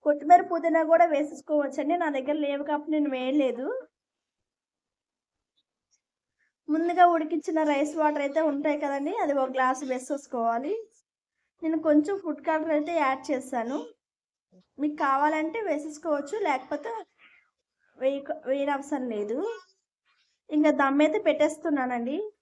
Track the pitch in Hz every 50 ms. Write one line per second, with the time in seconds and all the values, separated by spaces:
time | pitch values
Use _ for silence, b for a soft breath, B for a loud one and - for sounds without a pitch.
0 | _ 302 294 285 277 302 359 349 - - 349 330 330 330 311 320 311 302 330 339
1 | 349 339 302 277 302 294 - - - - 302 294 285 269 269 311 269 285 339 349
2 | 339 302 285 262 262 285 294 311 294 285 277 277 294 311 294 294 294 320 311 302
3 | 294 294 262 254 254 262 277 302 277 254 226 233 262 349 508 523 494 _ _ _
4 | _ _ _ _ _ _ _ _ _ _ _ _ _ _ _ _ _ _ _ _
5 | _ _ _ _ _ _ _ _ _ _ _ _ _ _ _ _ _ _ _ _
6 | _ _ _ _ _ _ _ _ _ _ _ _ _ - 302 320 330 349 349 359
7 | 349 349 339 330 311 311 349 311 - - 320 311 311 294 294 277 302 302 302 320
8 | 302 302 302 311 285 277 277 320 320 302 277 277 294 311 302 294 302 277 277 277
9 | 277 311 403 466 370 294 285 277 262 262 254 262 262 254 262 262 294 262 254 254
10 | 254 - 294 285 - - - 240 226 233 226 233 262 311 427 453 440 _ _ _
11 | _ _ _ _ _ _ _ _ _ _ _ _ 330 320 330 311 320 320 294 302
12 | 294 349 392 392 339 320 285 - - 339 311 311 311 330 302 302 294 330 339 320
13 | 285 262 269 269 269 - 285 254 254 - 269 240 226 240 269 - 466 - - _
14 | _ _ _ _ _ _ _ _ _ _ _ 180 _ _ _ - 285 294 302 302
15 | 311 269 269 269 294 302 311 311 311 320 320 453 427 370 285 294 294 311 - -
16 | - 330 294 285 285 - 403 440 403 311 269 262 262 - 294 294 - 453 453 440
17 | 359 _ b b b b b b b b _ _ _ _ _ _ _ _ _ -
18 | 254 269 277 277 277 - - - - 240 269 277 277 285 285 269 277 - 302 269
19 | 254 240 220 208 208 214 226 277 392 453 453 - - _ _ _ _ _ _ _
20 | _ _ _ _ _ _ _ _ _ - 311 302 302 302 285 269 277 269 277 285
21 | 302 311 311 415 - 320 302 302 302 311 311 - - 330 294 277 254 254 247 240
22 | 233 247 285 359 427 427 _ _